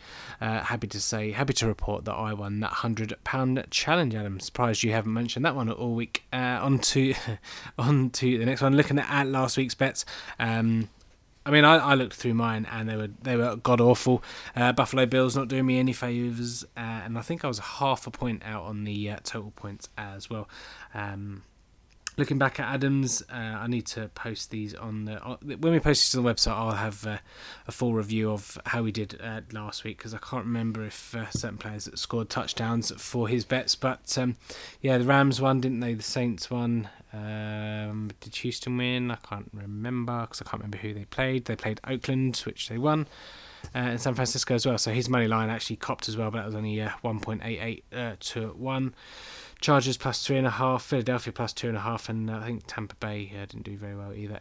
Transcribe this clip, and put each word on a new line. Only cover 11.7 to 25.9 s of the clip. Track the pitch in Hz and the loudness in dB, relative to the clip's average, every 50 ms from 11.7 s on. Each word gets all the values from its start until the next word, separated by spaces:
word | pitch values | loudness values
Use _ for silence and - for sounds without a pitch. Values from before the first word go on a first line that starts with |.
| 165 | 10
I | 160 131 143 139 | 10 8 6 6
looked | 131 127 127 | 6 4 2
through | - - - 120 113 | -4 -2 0 2 2
mine | 117 117 113 110 110 110 - | 4 2 2 0 -2 -4 -4
and | 113 110 110 | -4 -4 -4
they | 110 110 | -2 -2
were, | 107 107 101 98 - | -2 -4 -6 -8 -6
they | - 131 123 | -2 2 2
were | 117 120 123 107 | 4 4 2 2
god | 123 - 127 123 117 | 2 4 6 8 10
awful. | 120 123 123 - - 131 127 113 - - - - - - - | 10 10 8 8 6 4 4 4 2 -4 -12 -14 -14 -6 0
Uh, | 127 123 120 | 2 4 4
Buffalo | 120 143 123 - - 135 127 | 6 4 4 4 4 4 4
Bills | 113 131 131 131 127 113 | 6 6 4 4 4 4
not | 139 131 117 | 0 0 0
doing | 131 131 131 | 0 2 2
me | 131 127 127 | 4 4 4
any | 127 131 117 | 4 2 2
favours, | - 127 120 120 120 120 120 117 117 120 120 117 - - - _ | 0 -2 -2 0 0 0 -2 -2 -2 -4 -4 -4 -6 -10 -10 _
uh, | 120 | -8
and | 117 113 113 110 90 113 117 | -8 -6 -8 -8 -6 -6 -6
I | 113 | -6
think | 107 - 170 165 | -4 -4 -4 -2
I | - 139 | -2 -4
was | 117 107 | -4 -4
half | - - - - 143 135 127 - - | -6 -8 -4 0 0 2 2 0 -2
a | 127 | -8
point | - - 131 120 110 - - | -6 -4 -2 -2 -2 -4 -6
out | 110 110 101 82 | -8 -8 -8 -6
on | 104 107 104 104 | -6 -6 -6 -4
the, | 104 104 104 104 104 | -4 -4 -4 -4 -4
uh, | 107 - | -6 -8
total | - - - 113 101 104 | -8 -8 -8 -8 -10 -12
points | - - - 101 101 - - - - | -14 -14 -12 -12 -12 -12 -16 -14 -14
as | 107 104 101 98 98 - - | -12 -12 -12 -12 -12 -10 -8
well. | 117 107 101 - - - - - - - - - | -8 -8 -8 -10 -14 -18 -18 -18 -18 -18 -18 -12
Um, | - 107 101 101 98 101 101 101 98 98 - - _ _ _ _ _ _ _ _ _ _ _ - - - | -10 -8 -8 -8 -8 -8 -8 -10 -10 -12 -16 -20 _ _ _ _ _ _ _ _ _ _ _ -6 -2 0
looking | 143 - 143 | 0 2 4
back | 135 139 127 - - | 4 4 2 2 0
at | 131 127 135 | -4 -2 0
Adams, | 131 139 135 139 139 135 120 - - - - | 2 2 4 4 4 2 2 0 -2 -4 -6
uh, | 127 | -8
I | 120 113 110 110 101 113 | -8 -6 -6 -6 -4 -2
need | 120 123 117 107 | -2 0 -2 -2
to | - - 113 110 104 | -4 -6 -8 -8 -8
post | - - - 117 110 - - - | -10 -10 -8 -8 -8 -8 -8 -8
these | 117 110 104 104 104 | -6 -6 -6 -6 -8
on | - 113 110 107 107 107 | -10 -8 -6 -6 -6 -4
the, | 107 107 98 | -6 -6 -8
on, | - 123 127 - | -8 -10 -10 -10
when | - 143 127 - 156 165 | -10 -10 -4 2 4 6
we | 170 151 | 6 6
post | - 151 | 6 6